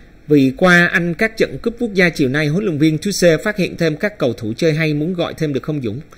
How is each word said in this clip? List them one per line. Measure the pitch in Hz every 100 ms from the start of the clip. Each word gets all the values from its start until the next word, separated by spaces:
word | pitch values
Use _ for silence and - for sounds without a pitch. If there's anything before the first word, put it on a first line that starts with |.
| - - -
Vì | 147 135 127
qua | 180 175 175
anh | 190 170
các | 170 220 -
trận | 190 135
cúp | 233 226
quốc | 240
gia | 185 175
chiều | - 135
nay, | 143 151
huấn | 165
luyện | 214 147
viên | 160 156
Chuse | 202 190 175 156
phát | 214 208
hiện | 175 -
thêm | 165 151
các | 208 -
cầu | 139
thủ | 113 107 120
chơi | 165
hay | 151 160
muốn | 147 156
gọi | 175 156
thêm | - 156
được | 131
không | - 151
Dũng? | 117 117 -